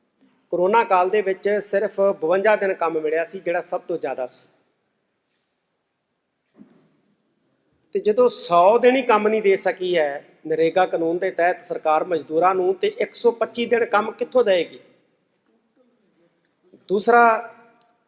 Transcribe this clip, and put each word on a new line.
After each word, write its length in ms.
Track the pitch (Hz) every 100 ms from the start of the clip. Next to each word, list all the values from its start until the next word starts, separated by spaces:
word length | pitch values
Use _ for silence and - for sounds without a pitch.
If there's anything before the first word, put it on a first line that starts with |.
| _ _ _ _ _
ਕਰੋਨਾ 320 | 175 185 226
ਕਾਲ 260 | 226 185 185
ਦੇ 120 | 214
ਵਿੱਚ 380 | 190 190 202 208
ਸਿਰਫ 400 | 196 196 208 196
ਬਵੰਜਾ 540 | 196 196 160 190 214 214
ਦਿਨ 180 | 196
ਕੰਮ 260 | 190 165 160
ਮਿਲਿਆ 240 | 151 160
ਸੀ, 160 | 165 190
ਜਿਹੜਾ 220 | 170 175
ਸਭ 200 | 160 180
ਤੋਂ 160 | - 160
ਜ਼ਿਆਦਾ 300 | 147 127 123
ਸੀ। 200 | - - _ _ _ _ _ _ _ _ _ _ _ _ _ _ _ _ _ _ _ _ _ - _ _ _ _ _ _ _ _ _ _ _ _
ਤੇ 60 | 196
ਜਦੋਂ 300 | 202 214 247
ਸੌ 500 | - - 175 185 233
ਦਿਨ 160 | 247 262
ਹੀ 60 |
ਕੰਮ 260 | 247 214 214
ਨਹੀਂ 140 | 220
ਦੇ 140 | 196 196
ਸਕੀ 420 | 185 185 185 175
ਹੈ 280 | 147 143 - _ 156
ਨਰੇਗਾ 380 | 160 165 175 185
ਕਾਨੂੰਨ 320 | 175 165 175
ਦੇ 140 | 185
ਤਹਿਤ 340 | 175 175 180 -
ਸਰਕਾਰ 380 | 165 156 156
ਮਜ਼ਦੂਰਾਂ 520 | 180 165 135 160 180 185
ਨੂੰ, 200 | 185 190
ਤੇ 200 | 208 -
ਇੱਕ 180 | 208 -
ਸੌ 160 | 233
ਪੱਚੀ 340 | 226 226 240 233
ਦਿਨ 200 | 233 233
ਕੰਮ 260 | 208 220
ਕਿੱਥੋਂ 320 | 208 240 254
ਦੇਵੇਗੀ? 360 | 208 180 156 - _ _ _ _ _ _ _ 226 _ 262 247 233 202 _ 170 _ _ _ _ - -
ਦੂਸਰਾ, 640 | 202 226 233 233 226 - - _ _ _ _